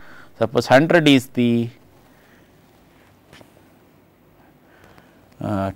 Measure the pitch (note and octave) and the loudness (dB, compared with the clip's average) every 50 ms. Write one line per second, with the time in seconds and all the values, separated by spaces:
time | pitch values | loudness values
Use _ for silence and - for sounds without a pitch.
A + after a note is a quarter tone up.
0 | - - - - - - - - A#2 A2 C3+ B2+ A#2+ - B2+ C3 D#3 D#3 E3+ F3 | -20 -20 -20 -20 -20 -20 -6 -6 -6 -2 -2 -4 0 2 2 2 4 2 2 2
1 | D#3 D3 C#3 C3+ A#2+ - - B2+ A#2+ A#2+ A#2 A#2 A#2 A#2+ - - _ _ _ _ | 4 4 2 2 0 -4 -4 -4 -2 0 -2 -2 -4 -6 -10 -18 _ _ _ _
2 | _ _ _ _ _ _ _ _ _ _ _ _ _ _ _ _ _ _ _ _ | _ _ _ _ _ _ _ _ _ _ _ _ _ _ _ _ _ _ _ _
3 | _ _ _ _ _ _ - - - - _ _ _ _ _ _ _ _ _ _ | _ _ _ _ _ _ -20 -20 -20 -20 _ _ _ _ _ _ _ _ _ _
4 | _ _ _ _ _ _ _ _ _ _ _ _ _ _ _ _ - - _ - | _ _ _ _ _ _ _ _ _ _ _ _ _ _ _ _ -20 -20 _ -20
5 | _ _ _ _ _ _ _ - - G#2 G#2 G2 G2 G2 G2 | _ _ _ _ _ _ _ -14 -10 -8 -6 -6 -6 -6 -2